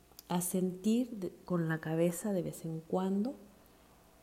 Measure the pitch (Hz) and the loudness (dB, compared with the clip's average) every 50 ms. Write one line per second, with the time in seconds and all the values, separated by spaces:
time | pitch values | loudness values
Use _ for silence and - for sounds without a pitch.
0 | - - - - - - 175 180 175 - - 185 180 185 180 185 - 214 226 240 | -20 -20 -20 -18 -6 -2 0 0 0 0 0 0 0 0 -2 0 2 2 4 4
1 | 262 247 233 202 180 - - - - - 180 170 165 160 160 160 - 156 160 165 | 2 0 -4 -6 -6 -6 -8 -10 -4 -2 0 0 2 0 0 -2 -2 0 2 4
2 | 170 175 170 - - 214 202 180 160 156 156 - - 165 160 160 - - 185 185 | 4 4 2 0 -2 0 0 0 -2 -2 -6 -6 -8 -6 -6 -8 -4 -2 0 0
3 | 190 190 196 202 214 262 294 - - - - - - - - - - - - - | 2 2 2 0 0 -2 -4 -8 -14 -20 -20 -20 -20 -20 -20 -20 -20 -20 -20 -20
4 | - - - - | -20 -20 -20 -6